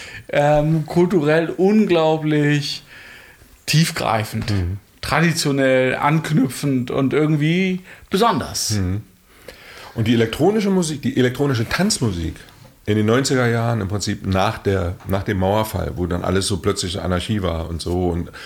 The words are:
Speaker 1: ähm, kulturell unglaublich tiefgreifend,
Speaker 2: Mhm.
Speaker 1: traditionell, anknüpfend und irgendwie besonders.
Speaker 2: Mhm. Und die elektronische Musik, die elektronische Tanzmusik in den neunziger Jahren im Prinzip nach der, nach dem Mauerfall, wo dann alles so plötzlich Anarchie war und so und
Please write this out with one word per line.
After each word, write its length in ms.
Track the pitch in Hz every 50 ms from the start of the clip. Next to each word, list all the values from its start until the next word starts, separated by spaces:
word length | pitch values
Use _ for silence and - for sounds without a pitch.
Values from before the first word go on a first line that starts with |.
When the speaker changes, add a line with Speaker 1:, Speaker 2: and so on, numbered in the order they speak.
| - - - - - -
Speaker 1:
ähm, 560 | - 151 143 147 151 147 147 156 160 160 147
kulturell 640 | - - 175 180 175 - 165 147 151 156 165 170 160
unglaublich 1300 | - - 185 196 214 220 208 175 175 165 160 156 160 156 151 151 151 151 147 147 147 147 143 - - - - - - - - - - - - - - - - - - - -
tiefgreifend, 840 | - - 151 165 - 165 - 123 - 113 110 107 - - 110 107 -
Speaker 2:
Mhm. 260 | 104 95 87 85 98 98 - _ _ -
Speaker 1:
traditionell, 960 | - - 135 151 165 170 156 165 - 147 135 139 135 131 131 131 127 127 127
anknüpfend 960 | - 147 147 156 165 156 - 151 196 262 - - - - 143 135 127 123 -
und 220 | - 139 139 127 127
irgendwie 680 | 143 151 151 160 143 147 156 170 185 190 185 185 180 - - - - - -
besonders. 640 | - 190 233 - 170 131 98 - 95 - - -
Speaker 2:
Mhm. 300 | 107 101 92 90 95 110 - - _ _ _ _ _ - - - - - - - - - - - -
Und 120 | 117 107 110
die 60 | 117
elektronische 560 | 117 113 110 - - 147 190 214 226 196 202
Musik, 320 | 190 185 170 151 156 127
die 160 | - 120 - 131
elektronische 500 | 127 127 127 - 143 143 131 113 113 -
Tanzmusik 680 | - - 180 220 - - 131 110 90 85 82 80 82 - - - - - - - _ _ -
in 100 | - 104 107
den 80 | 104
neunziger 420 | 107 113 131 135 - 139 127 123 117
Jahren 340 | 117 117 117 117 117 110
im 60 | 95 90
Prinzip 380 | 104 98 - 104 101 - - 95
nach 300 | 95 95 98 110 110 -
der, 360 | - 101 98 92 87 87 90 - - 95
nach 160 | 98 101 95
dem 160 | 117 101 92
Mauerfall, 540 | 92 95 101 107 107 - - 90 82 80 -
wo 100 | - 90
dann 180 | 85 90 87 90
alles 240 | 90 92 98 92 -
so 100 | 101 80
plötzlich 440 | - 104 95 - - 87 87 98
Anarchie 400 | 82 90 92 87 85 - 110 104
war 260 | 92 87 82 82 80 80
und 120 | 85 80
so 280 | - 87 87 90 90 90
und 200 | 82 85 80 - - - -